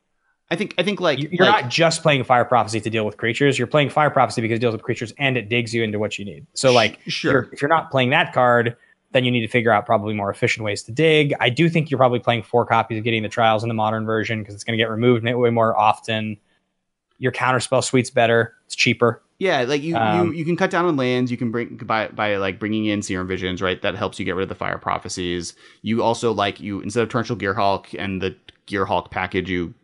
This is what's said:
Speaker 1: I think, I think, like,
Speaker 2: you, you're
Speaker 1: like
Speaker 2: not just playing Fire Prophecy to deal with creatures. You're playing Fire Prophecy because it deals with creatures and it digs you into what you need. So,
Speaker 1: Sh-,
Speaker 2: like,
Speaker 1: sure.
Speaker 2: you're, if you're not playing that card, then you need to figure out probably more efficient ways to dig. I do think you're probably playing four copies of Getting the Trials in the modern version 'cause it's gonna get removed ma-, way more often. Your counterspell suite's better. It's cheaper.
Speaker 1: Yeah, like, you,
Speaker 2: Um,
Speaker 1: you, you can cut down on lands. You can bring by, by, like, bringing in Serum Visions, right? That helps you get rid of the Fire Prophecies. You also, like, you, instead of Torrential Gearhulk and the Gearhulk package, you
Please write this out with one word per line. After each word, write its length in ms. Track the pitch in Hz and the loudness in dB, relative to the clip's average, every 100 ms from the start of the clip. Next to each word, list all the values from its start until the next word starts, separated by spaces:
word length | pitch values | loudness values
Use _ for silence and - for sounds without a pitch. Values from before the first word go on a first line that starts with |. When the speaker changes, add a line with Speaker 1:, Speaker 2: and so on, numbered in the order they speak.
| _ _ _ _ _ | _ _ _ _ _
Speaker 1:
I 60 | 170 | -4
think, 180 | 208 - | -4 -2
I 60 | |
think, 180 | 180 190 | -2 0
like, 200 | 180 131 | 0 0
Speaker 2:
you, 80 | 147 | -4
you're 160 | 175 190 | 2 4
Speaker 1:
like 180 | 214 | 4
Speaker 2:
not 60 | 127 | 0
just 320 | 135 160 160 | 2 2 2
playing 220 | 160 139 | 2 2
Fire 200 | 120 123 | 4 4
Prophecy 360 | 117 120 101 110 | 4 2 2 -2
to 100 | 123 | -2
deal 160 | 113 107 | -2 -4
with 100 | - | -4
creatures. 420 | 117 113 143 120 | -4 2 2 2
You're 80 | 120 | 0
playing 240 | 151 139 | 2 2
Fire 200 | - 151 | 2 2
Prophecy 300 | 139 123 - | 4 2 2
because 160 | 113 113 | -2 0
it 40 | |
deals 120 | 120 | 0
with 100 | 110 | -2
creatures 300 | - 117 113 - | -6 -6 -6 -4
and 200 | 139 127 | -2 -2
it 120 | 101 | -2
digs 240 | 120 117 | -2 -2
you 120 | 117 | -2
into 140 | 113 104 | -2 -2
what 180 | 107 - | -4 -6
you 60 | |
need. 220 | 101 78 - | -12 -14 -14
So, 180 | - 135 | 0 4
Speaker 1:
Sh-, 20 | |
Speaker 2:
like, 260 | 123 110 - - | 6 4 -2 -10
Speaker 1:
sure. 260 | - - | -6 0
Speaker 2:
you're, 160 | 135 117 | 0 -2
if 100 | - | -6
you're 60 | 143 | 0
not 240 | 160 - | 0 2
playing 180 | 131 123 | 0 2
that 220 | 151 180 | 2 0
card, 440 | - 123 120 117 117 _ _ _ | 2 4 4 2 -4 _ _ _
then 120 | 131 | 0
you 60 | 127 | 2
need 100 | 123 | 0
to 80 | 110 | 0
figure 220 | 123 113 | 0 4
out 160 | 104 - | 2 2
probably 280 | 110 104 | 0 0
more 160 | 107 101 | -4 -4
efficient 340 | 92 - - | -2 -2 -2
ways 180 | 107 101 | -4 -6
to 100 | - | -8
dig. 400 | 113 160 156 147 - | 0 4 4 2 2
I 80 | 120 | 0
do 200 | 120 170 | 2 2
think 220 | 165 - | 2 -2
you're 80 | 127 | 2
probably 200 | 127 123 | 4 4
playing 240 | - 120 | 0 -2
four 240 | 107 120 117 | 0 -2 2
copies 320 | 113 110 110 | 0 0 -2
of 60 | |
Getting 180 | 110 113 | -2 -2
the 60 | 107 | -2
Trials 340 | - 113 110 | 0 2 2
in 60 | 117 | 0
the 60 | |
modern 300 | 110 107 110 | -2 -2 -2
version 400 | 110 110 107 113 | -2 -2 -2 -4
'cause 100 | 101 | -6
it's 100 | 101 | -12
gonna 120 | - 113 | -6 -2
get 140 | 113 | 0
removed 340 | 110 123 120 | 2 2 2
ma-, 120 | 113 123 | 0 0
way 140 | 120 | 2
more 260 | 117 113 107 | 2 2 4
often. 580 | 107 107 - 110 107 104 _ _ _ _ _ _ _ _ | 2 2 -4 -6 -4 -10 _ _ _ _ _ _ _ _
Your 140 | 127 | -4
counterspell 500 | - 123 127 - 127 | 0 0 0 2 0
suite's 280 | - 131 117 | 2 0 2
better. 440 | - 113 117 117 _ _ | 2 4 4 2 _ _
It's 80 | |
cheaper. 480 | - - 117 120 113 _ _ | -2 0 2 2 0 _ _
Speaker 1:
Yeah, 240 | 185 151 | 0 0
like, 200 | 123 147 | 0 -2
you, 140 | 156 123 | -2 0
Speaker 2:
Um, 300 | 110 107 - | 0 2 0
Speaker 1:
you, 120 | 170 | -2
you 60 | |
can 120 | 156 170 | -4 -2
cut 140 | 190 | 0
down 140 | 185 | 0
on 120 | 175 147 | 0 0
lands. 340 | 123 127 127 | 0 0 -2
You 60 | 120 | -4
can 160 | 120 | -4
bring 240 | 117 120 117 | -4 -8 -12
by, 320 | 113 110 104 | -4 -2 -2
by, 280 | - 107 101 | -4 -2 0
like, 220 | 98 90 | -2 -4
bringing 280 | 107 110 107 | -4 -2 0
in 160 | 104 | -2
Serum 260 | 101 95 92 | -2 -6 -4
Visions, 340 | 92 92 90 | -4 -4 -4
right? 180 | 92 92 | -4 -2
That 120 | 101 | -4
helps 240 | 95 98 - | -4 -6 -4
you 60 | |
get 100 | 98 | -6
rid 80 | 90 | -4
of 60 | 95 | -6
the 60 | 92 | -6
Fire 220 | 95 90 | -6 -6
Prophecies. 760 | - 98 - - 90 87 82 - - _ | -4 -6 -6 -6 -4 -4 -8 -14 -20 _
You 200 | 98 113 | -4 0
also, 300 | 107 117 120 | 0 0 -2
like, 280 | 101 101 95 | 0 -2 -4
you, 200 | 101 98 | -8 -8
instead 220 | - 113 | -4 -2
of 60 | 113 | -2
Torrential 280 | 127 110 113 | -2 -4 -4
Gearhulk 580 | 98 98 98 95 - - | -4 0 0 0 -6 -10
and 240 | 98 95 | -6 -4
the 140 | 95 92 - _ - | -6 -8 -20 _ -8
Gearhulk 440 | 98 95 92 - | -4 0 -2 -2
package, 380 | - 92 95 90 | -6 -4 -4 -4
you 260 | 90 85 - | -4 -6 -8